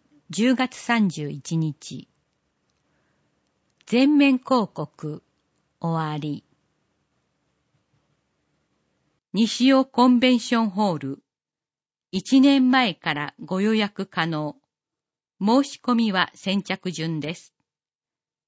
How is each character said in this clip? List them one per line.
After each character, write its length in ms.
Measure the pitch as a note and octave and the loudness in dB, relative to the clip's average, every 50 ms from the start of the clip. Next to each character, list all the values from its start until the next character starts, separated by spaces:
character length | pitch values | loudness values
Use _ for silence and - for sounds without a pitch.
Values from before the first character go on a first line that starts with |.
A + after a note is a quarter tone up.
| _ _ _ _ _ _ | _ _ _ _ _ _
十 260 | - F#3 A3+ B3+ B3+ | -4 0 0 0 2
月 220 | A#3 B3+ B3 - | 0 -2 -6 -6
三 320 | - - - A#3 A3+ G#3 F3+ | -14 -4 -2 0 0 0 0
十 220 | - D#3 D3 C#3+ | -2 -4 -10 -10
一 260 | D3 C#3 - - E3 | -10 -12 -8 -4 -2
日。 520 | E3 D#3+ D#3 C#3 _ - - C3+ - - _ _ _ _ _ _ _ _ _ _ _ _ _ _ _ _ _ _ _ _ _ _ _ _ _ _ _ _ _ _ _ _ _ _ _ _ | -2 -2 -2 -6 _ -16 -18 -16 -16 -18 _ _ _ _ _ _ _ _ _ _ _ _ _ _ _ _ _ _ _ _ _ _ _ _ _ _ _ _ _ _ _ _ _ _ _ _
全 320 | - A3 A#3+ C4+ C#4+ D4+ C#4+ | -2 0 2 4 4 4 4
面 200 | C#4+ C#4 C4 B3+ | 4 4 2 0
広 300 | _ - C4 A#3+ G3+ - | _ 0 0 0 0 -2
告、 540 | _ D#3 D3+ - _ - - D3+ D3+ - _ _ _ _ _ _ _ _ _ _ _ _ | _ -10 -10 -10 _ -12 -12 -10 -10 -12 _ _ _ _ _ _ _ _ _ _ _ _
終 300 | - E3 E3 D#3+ D#3+ D3+ | -6 -4 -4 -2 -4 -4
わ 40 | D3+ D3 | -6 -6
り。 260 | D3 D3+ C#3+ - _ _ _ _ _ _ _ _ _ _ _ _ _ _ _ _ _ _ _ _ _ _ _ _ _ _ _ _ _ _ _ _ _ _ _ _ _ _ _ _ _ _ _ _ _ _ _ _ _ _ _ _ _ _ _ _ _ _ | -6 -8 -8 -10 _ _ _ _ _ _ _ _ _ _ _ _ _ _ _ _ _ _ _ _ _ _ _ _ _ _ _ _ _ _ _ _ _ _ _ _ _ _ _ _ _ _ _ _ _ _ _ _ _ _ _ _ _ _ _ _ _ _
西 400 | - F#3+ A#3 G#3+ - - B3 C4+ | -2 0 0 0 0 2 2 4
尾 140 | C4+ C4 C4 | 4 4 2
コ 200 | C4 - A#3+ B3 | 0 0 2 4
ン 120 | B3+ B3 A#3 | 4 4 4
ベ 140 | B3+ B3+ | 4 2
ン 60 | B3+ A3+ | 2 2
シ 160 | - - B3 | 0 -2 -2
ョ 80 | A3+ | 0
ン 80 | A3+ G3+ | 0 -2
ホ 240 | F3+ G3+ G#3+ G3 E3 | -2 -2 -2 -2 -2
ー 40 | D3 | -4
ル。 240 | C#3 C3+ C#3 - _ _ _ _ _ _ _ _ _ _ _ _ _ _ _ _ _ _ | -6 -10 -10 -12 _ _ _ _ _ _ _ _ _ _ _ _ _ _ _ _ _ _
一 300 | - F#3 - - C4 C4+ | -8 -8 -2 2 4 6
年 300 | C4 C#4+ C#4 C4+ B3+ B3+ | 6 6 6 4 4 4
前 240 | C4 C4 B3 G3+ - | 4 2 2 0 -4
か 200 | _ - E3+ D3 | _ -4 -4 -4
ら 200 | D3 D3 C#3+ _ _ | -4 -6 -8 _ _
ご 200 | - - F#3 F#3 | -10 -6 -4 -2
予 140 | G3+ G#3+ A3 | 0 0 2
約 320 | G#3+ G#3 G3+ _ - G3 | 0 0 -2 _ -8 -10
可 200 | - - F3+ D#3+ | -8 -6 -4 -4
能。 300 | E3+ D#3+ D3+ D3+ D3 - _ _ _ _ _ _ _ _ _ _ _ _ _ _ _ _ _ | -4 -4 -4 -6 -8 -10 _ _ _ _ _ _ _ _ _ _ _ _ _ _ _ _ _
申 240 | F#3+ G#3+ A#3+ C#4 C#4 | 0 2 2 2 2
し 160 | - - - | 0 -6 -10
込 120 | - B3 B3 | -4 -2 0
み 180 | A#3 A3+ G#3+ | 0 0 0
は 180 | F#3 F#3 F3 - _ | 0 0 -2 -2 _
先 280 | - - F#3+ F#3+ G3+ | -10 -6 -2 -2 -2
着 300 | - - F#3+ - _ F#3 | -2 -4 -8 -6 _ -10
順 280 | D#3+ D#3 D#3+ E3 D#3+ D3+ | -8 -6 -6 -6 -4 -6
で 140 | C#3+ D3+ F3 | -6 -8 -10
す。 200 | - - _ _ _ _ _ _ _ _ _ _ _ _ _ _ _ _ _ _ _ _ | -12 -16 _ _ _ _ _ _ _ _ _ _ _ _ _ _ _ _ _ _ _ _